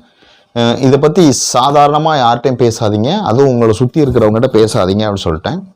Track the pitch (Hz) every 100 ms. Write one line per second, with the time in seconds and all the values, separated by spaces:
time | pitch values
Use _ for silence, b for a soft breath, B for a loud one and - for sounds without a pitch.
0 | b b b b b 117 117 120 131 135
1 | 151 175 160 127 - 127 131 147 143 151
2 | 156 156 120 120 135 123 120 113 110 104
3 | 117 208 190 113 139 120 113 107 123 165
4 | 143 123 107 110 127 110 110 117 92 98
5 | 107 98 90 80 98 165 185